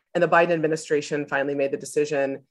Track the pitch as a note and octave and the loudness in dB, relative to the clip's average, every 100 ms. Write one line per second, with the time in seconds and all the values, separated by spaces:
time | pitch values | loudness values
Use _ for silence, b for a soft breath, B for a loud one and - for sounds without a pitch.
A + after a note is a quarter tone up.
0 | b F3 E3+ E3+ E3+ E3 D#3 D#3 - D3 | b 0 4 4 4 2 0 -2 -2 -2
1 | D3 D3 D3 C#3 C#3 C#3+ C#3 C#3 C3+ D#3 | -2 -6 -4 -4 -2 -2 -2 -4 -4 -2
2 | D3 D3 C#3 C3+ _ | 0 0 -2 -4 _